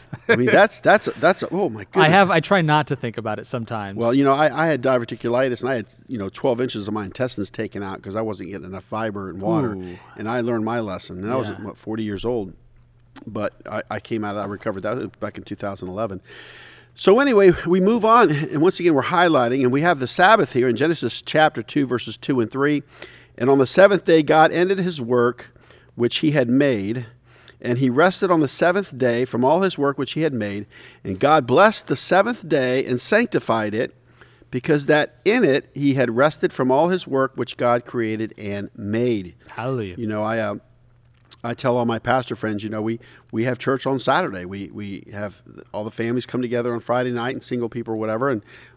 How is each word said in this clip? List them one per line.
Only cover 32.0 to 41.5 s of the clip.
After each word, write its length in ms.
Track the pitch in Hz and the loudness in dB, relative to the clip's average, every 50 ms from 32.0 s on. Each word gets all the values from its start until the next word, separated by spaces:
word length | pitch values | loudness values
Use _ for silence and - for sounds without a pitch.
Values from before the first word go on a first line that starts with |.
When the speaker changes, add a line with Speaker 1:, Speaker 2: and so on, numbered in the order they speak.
| - - - 190 202 226 247 - - 156 | -2 2 2 2 2 2 -2 -8 -6 -2
Speaker 2:
day 380 | 160 143 127 127 127 135 - | -2 0 0 0 0 -2 -2
and 160 | - 127 120 | -2 -2 -4
sanctified 720 | - - 214 214 240 - - 156 - - 113 113 107 107 101 | -2 0 2 2 2 2 0 -2 -2 -2 -2 -2 -2 -2 -2
it, 200 | 110 131 - - _ _ _ _ _ - - _ _ _ _ | -4 -4 -6 -8 _ _ _ _ _ -20 -20 _ _ _ _
because 360 | - 127 - - 151 151 139 | -8 -6 -2 0 0 0 2
that 300 | 139 151 151 147 - _ _ - | 2 2 2 2 0 _ _ 0
in 180 | 180 214 254 226 | 0 2 4 4
it 260 | 151 131 143 - - - | 4 4 2 0 -4 -6
he 220 | 139 143 143 131 | -2 0 0 2
had 200 | 135 127 120 113 | 2 2 0 2
rested 380 | 117 139 156 151 - - 175 - | 2 2 2 2 0 -4 -4 -2
from 180 | - 135 127 | -2 0 2
all 160 | 131 139 160 175 | 2 4 2 2
his 180 | 185 180 - | 0 -2 -4
work 280 | - 135 135 135 131 - | -4 -2 -2 -2 -2 -2
which 220 | - 123 - - - | -6 -8 -8 -6 -2
God 260 | 135 120 120 123 120 | 0 0 0 0 -2
created 480 | - - 123 113 110 110 107 110 107 - - | -4 -6 -4 -4 -2 -2 -4 -6 -8 -8 -10
and 320 | 107 101 101 101 101 - - - | -10 -8 -8 -8 -8 -10 -12 -12
made." 580 | 110 101 104 113 120 123 117 104 92 87 85 _ _ - | -8 -4 -2 0 0 0 0 -2 -4 -8 -14 _ _ -18
Speaker 1:
Hallelujah. 440 | - - 113 127 135 127 107 95 90 127 | -12 -10 -8 -6 -6 -6 -6 -8 -8 -8
Speaker 2:
You 100 | 117 107 | -6 -6
know, 160 | 107 107 107 | -4 -4 -2
I, 160 | 107 113 117 | -2 -2 -2
uh, 160 | 110 104 104 104 - _ _ _ _ _ _ _ _ _ _ _ _ _ - - - | -2 -4 -6 -8 -12 _ _ _ _ _ _ _ _ _ _ _ _ _ -18 -12 -10
I 100 | 117 | -10